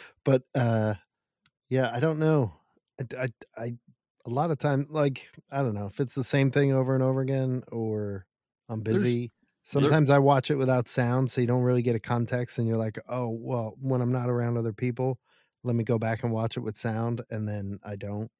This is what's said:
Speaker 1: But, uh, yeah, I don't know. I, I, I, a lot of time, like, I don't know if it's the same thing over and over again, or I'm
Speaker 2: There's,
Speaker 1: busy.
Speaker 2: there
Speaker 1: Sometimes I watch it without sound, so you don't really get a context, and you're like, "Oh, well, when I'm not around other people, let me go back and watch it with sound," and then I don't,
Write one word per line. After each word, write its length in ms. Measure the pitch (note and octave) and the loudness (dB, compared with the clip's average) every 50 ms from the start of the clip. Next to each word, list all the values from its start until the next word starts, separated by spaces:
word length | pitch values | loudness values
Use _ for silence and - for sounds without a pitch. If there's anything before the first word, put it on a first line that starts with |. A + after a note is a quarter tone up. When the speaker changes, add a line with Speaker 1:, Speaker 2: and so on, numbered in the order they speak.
| - - _ _ _ | -20 -20 _ _ _
Speaker 1:
But, 200 | C3+ C3+ C3 - _ _ | 2 4 4 2 _ _
uh, 400 | C#3 B2 A#2 A2+ A2 G#2+ G#2+ G#2 - - _ _ _ _ _ _ _ _ - _ _ _ _ | 0 2 2 2 2 2 0 0 -4 -8 _ _ _ _ _ _ _ _ -20 _ _ _ _
yeah, 200 | B2+ C3 B2+ A2+ A#2 | 0 0 0 0 0
I 60 | A#2+ | 0
don't 180 | D3+ D#3+ D#3 D3+ | 0 0 0 2
know. 340 | D#3 D#3 D#3+ D3 B2+ G#2 - - _ _ _ _ _ _ _ - | 2 4 4 4 2 0 -2 -10 _ _ _ _ _ _ _ -12
I, 240 | C3 A2+ C3+ B2+ C3 | -12 -10 -8 -6 -6
I, 40 | B2+ - _ - _ _ - A#2 | -8 -8 _ -20 _ _ -10 -10
I, 120 | A#2+ A#2+ A#2 _ - _ _ _ _ _ _ _ | -10 -10 -12 _ -20 _ _ _ _ _ _ _
a 40 | A#2+ | -6
lot 200 | A#2 C3+ D#3 E3+ D#3 | -4 -2 0 0 -2
of 60 | - | 0
time, 280 | - D3 C#3 C3+ C#3+ D3 | 0 2 2 2 0 -2
like, 400 | D3+ D#3 D3 C#3+ C3 - - - - - - _ C#3 | 0 2 2 2 0 -2 -10 -16 -20 -20 -18 _ -4
I 100 | C#3 C#3 | -2 -2
don't 120 | A#2+ G#2 | -2 -2
know 120 | G2+ G2+ | -4 -6
if 140 | G2 - - | -8 -4 -4
it's 140 | C#3+ B2 - | -6 -4 -4
the 80 | C#3 B2 | -6 -4
same 260 | - - C#3 C3+ C3+ B2+ | 0 2 2 2 4 4
thing 200 | C#3+ C#3+ C#3 C3+ | 2 2 4 2
over 220 | C3 C3 B2+ C3+ | 2 2 2 2
and 80 | C3 C3 | 2 2
over 160 | C3 C3 C3+ C3+ | 2 2 0 0
again, 420 | B2+ C3+ C3+ C3 C3 B2+ B2+ - - A2+ | 0 0 0 0 0 -2 -4 -6 -8 -6
or 540 | A#2 A2+ A2 G#2+ G#2+ G#2 G2+ G2+ F#2+ F#2 _ _ _ _ _ _ _ _ - | -6 -4 -2 -2 -2 -4 -4 -6 -8 -10 _ _ _ _ _ _ _ _ -8
I'm 120 | A#2 G#2+ G#2 A2 | -8 -6 -2 0
Speaker 2:
There's, 300 | A2 G3 A2 B2 A#2+ A#2+ | 0 2 2 2 0 0
Speaker 1:
busy. 120 | A#2+ A#2 - _ _ _ _ _ _ - - | -2 -6 -10 _ _ _ _ _ _ -4 0
Speaker 2:
there 160 | C#3+ C#3+ D3+ D3+ | 2 4 6 6
Speaker 1:
Sometimes 180 | D#3+ D3+ C3+ | 6 6 6
I 80 | C#3+ C#3 | 6 6
watch 300 | C#3 C#3 C#3+ C3+ - - | 8 6 4 4 2 0
it 60 | D3+ | 0
without 320 | C3+ C3 B2+ C3 B2+ A#2+ - | 0 2 2 2 2 0 0
sound, 420 | - - B2 A#2+ B2 B2+ C3 A#2+ | 0 0 0 2 2 2 0 0
so 100 | - - B2 | 0 0 0
you 40 | A#2 | 2
don't 160 | B2 B2+ B2 | 2 2 2
really 180 | B2 B2+ B2 A#2 | 2 2 2 2
get 140 | B2 A#2 | 2 0
a 40 | A2 | -2
context, 580 | - - B2 A#2+ A#2 A2 - B2 B2 - - - | -2 -2 -2 -2 0 -2 -2 -4 -4 -4 -4 -2
and 100 | A#2 A2+ | -2 0
you're 100 | A2+ A2+ | 0 0
like, 200 | A2 A2 G#2+ - - - | -2 -4 -6 -8 -10 -8
"Oh, 220 | A#2+ B2+ B2 A#2 | -6 -4 -4 -4
well, 460 | A#2 A#2 A#2 C3 B2+ A#2+ A2+ A2 - - | -6 -6 -6 -4 -4 -4 -4 -6 -8 -8
when 200 | C3 C3+ C3 B2+ A#2+ | -2 -2 0 0 2
I'm 100 | A#2+ B2+ | 0 0
not 180 | B2+ B2 B2 | 0 0 0
around 260 | B2 A#2+ A#2+ A#2+ A#2+ A#2 | 0 0 0 0 0 0
other 140 | A2+ A#2 G#2 | -2 -2 -4
people, 460 | - B2+ B2 A#2 A#2+ C3 C3 B2+ - _ _ _ _ _ _ _ _ - | -2 -2 -4 -2 -2 -2 -2 -2 -4 _ _ _ _ _ _ _ _ -4
let 120 | B2+ A#2+ | -2 0
me 80 | A#2 A2 | 0 2
go 140 | G#2+ A#2 A2 | 2 0 0
back 260 | A2+ A2+ A2+ A2 - | 2 -2 -2 -2 -2
and 80 | A#2+ A2+ | -2 -2
watch 240 | A2 A2+ A2 - B2 | -2 -2 -2 -4 -4
it 20 | B2 | -6
with 140 | A2 G2 - | -6 -8 -6
sound," 440 | - A#2 A2 A2 A#2 A#2 A#2 A2+ A2+ - | -6 -4 -2 -2 -2 -2 -4 -4 -6 -8
and 180 | A#2 G#2+ G#2+ G#2+ | -6 -6 -4 -4
then 300 | G#2 G#2 G2 G2 G2+ G2+ - | -4 -6 -6 -6 -8 -10 -10
I 120 | G#2 G#2 | -10 -10
don't, 340 | G#2 G#2 G2+ G2+ G#2 A2 - - _ | -8 -8 -8 -6 -6 -8 -10 -12 _